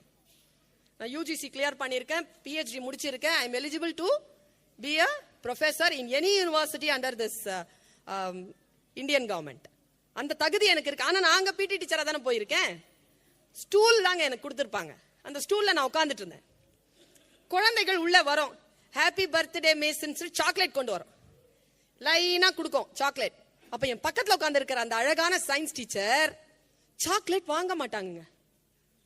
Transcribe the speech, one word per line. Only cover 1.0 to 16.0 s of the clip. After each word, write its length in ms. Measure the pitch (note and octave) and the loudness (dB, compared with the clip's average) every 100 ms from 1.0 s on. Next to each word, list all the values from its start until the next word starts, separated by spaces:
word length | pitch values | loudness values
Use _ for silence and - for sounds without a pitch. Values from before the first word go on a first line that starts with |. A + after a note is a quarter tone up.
| A#3 | -8
யூ 140 | C#4+ | -6
ஜி 120 | D#4 D#4 | -6 -8
சி 140 | C4+ | -8
கிளியர் 280 | C4 C#4+ C4+ | -4 -4 -2
பண்ணியிருக்கேன், 480 | C4 B3+ B3+ E4 - _ | -4 -4 -2 -4 -4 _
பி 100 | C4+ D#4 | -8 -6
ஹெச் 120 | A3+ | -6
டி 80 | B3+ | -8
முடிச்சிருக்கேன். 560 | B3+ C4+ D4 B3 D4+ D#4+ | -8 -8 -6 -2 0 0
I 120 | B3 | 0
am 40 | |
eligible 420 | B3 D4 D#4 E4+ | -4 -4 -4 -4
to 140 | D#4 F#4 D5 - _ _ _ _ - | -2 0 0 -4 _ _ _ _ -12
be 140 | C4+ D#4 | -2 2
a 100 | F#4 D5 - _ | 2 0 -10 _
professor 480 | A#3 B3 D#4 D4 E4+ | -8 -2 0 2 0
in 160 | D4 A#3+ | 0 -2
any 220 | C4+ F#4 G4+ | 0 4 4
university 540 | F4 D#4 D4+ C#4+ D4+ | 4 2 0 -2 -2
under 300 | C4+ B3+ A#3 | 0 -2 -2
this, 160 | A3 - G3+ | -4 -6 -8
uh, 200 | F#3 E3+ _ _ _ - | -8 -10 _ _ _ -10
um, 320 | G3 F#3 F#3 F#3+ - _ _ _ A#3+ | -6 -6 -8 -12 -18 _ _ _ -10
Indian 280 | C#4 C#4 G#3+ | 0 0 0
government. 400 | F3 D3 C3 - _ _ _ _ G#3 | -6 -8 -14 -20 _ _ _ _ -8
அந்த 180 | C#4+ | -6
தகுதி 320 | D4+ D#4 G#4 G4+ | -2 0 4 4
எனக்கு 240 | D#4+ C#4 | 4 0
இருக்கு. 160 | C#4 C4+ | -2 0
ஆனா 140 | F#4+ | 2
நான் 160 | E4+ F4+ | 4 4
அங்க 140 | F#4+ | 2
பி 140 | F#4+ F#4+ | -2 -2
டி 100 | F#4+ | -4
டீச்சரா 260 | F4 D#4+ | -2 -2
தானே 160 | D4 D4+ | -2 -2
போயிருக்கேன். 480 | B3 A#3 G#3 E4+ C#4+ E3+ - _ _ _ _ _ _ - | -2 -2 0 0 0 -4 -16 _ _ _ _ _ _ -18
ஸ்டூல் 420 | - G4+ A#4 A4+ | 0 6 6 6
தாங்க 220 | F#4 F4+ | 4 2
எனக்கு 260 | C#4+ A#3+ C#4+ | 0 -2 -8
கொடுத்திருப்பாங்க, 440 | B3+ A3+ G3+ D#3+ - _ _ | -6 -4 -6 -8 -14 _ _
அந்த 180 | - C#4+ | -12 -6
ஸ்டூல்ல 320 | - G#4 G4+ | 0 2 4
நான் 180 | E4 C4 | 2 2
உட்கார்ந்துட்டு 320 | D#4 | 2